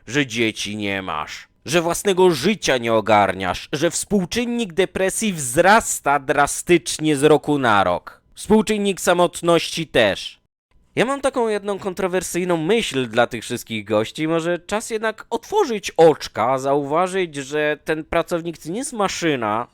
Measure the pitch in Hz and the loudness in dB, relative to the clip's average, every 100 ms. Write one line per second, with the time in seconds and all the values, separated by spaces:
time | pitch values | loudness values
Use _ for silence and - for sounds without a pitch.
0 | - 127 139 110 113 104 - 107 101 98 | -6 -4 -2 0 -2 -2 -8 -6 -4 -4
1 | 92 78 76 - - _ 110 165 170 165 | -4 -6 -8 -12 -18 _ -2 0 0 -2
2 | 202 180 185 156 160 214 - 131 117 113 | 0 4 4 4 0 0 0 0 2 0
3 | 104 107 98 92 95 90 - 151 170 - | 4 4 4 2 -4 -4 -6 -2 -2 -2
4 | - 208 175 226 240 240 226 165 - - | -2 -2 0 -2 -2 -2 -2 -2 -2 0
5 | 190 - 226 170 131 123 175 220 - - | -2 0 -4 -4 -2 2 6 4 2 -4
6 | - 143 135 147 143 - - 175 - - | 0 0 2 0 0 -2 2 2 2 -4
7 | 156 147 147 135 - 147 127 101 92 87 | 0 2 4 4 4 0 4 4 4 0
8 | - - _ - - 214 214 214 202 180 | -4 -20 _ -16 2 2 4 0 -2 -2
9 | - 175 175 - 170 170 - - 156 139 | 0 2 2 2 2 2 2 -6 -2 2
10 | 107 90 - - _ _ _ _ _ - | 2 2 -6 -16 _ _ _ _ _ -2
11 | 214 277 269 262 226 208 196 196 202 180 | -2 0 -2 0 -2 -2 -4 -6 -6 -4
12 | 190 180 - 175 180 170 156 233 202 135 | -2 -2 -4 -4 -2 0 2 0 0 -4
13 | 127 110 117 117 - 120 - 113 101 107 | -2 0 0 -2 -8 -8 -6 -8 -2 0
14 | 110 - 156 165 165 175 - 208 - 220 | 0 -4 -2 -2 -2 -4 -4 -6 -4 -4
15 | 220 214 - 233 - 427 349 214 - - | -4 -6 -8 -8 -2 0 0 -2 -4 6
16 | 165 143 - - 110 135 135 143 143 156 | 6 6 -2 -2 0 0 0 0 0 0
17 | 185 190 175 143 131 147 151 151 - 156 | 0 -2 -4 -6 -6 -2 -2 -2 -4 -6
18 | 151 170 160 170 165 156 147 196 269 226 | -2 -4 -2 -4 -6 -10 -10 -8 -8 -4
19 | 190 - 170 139 107 107 123 | -4 -2 -2 0 0 -2 -4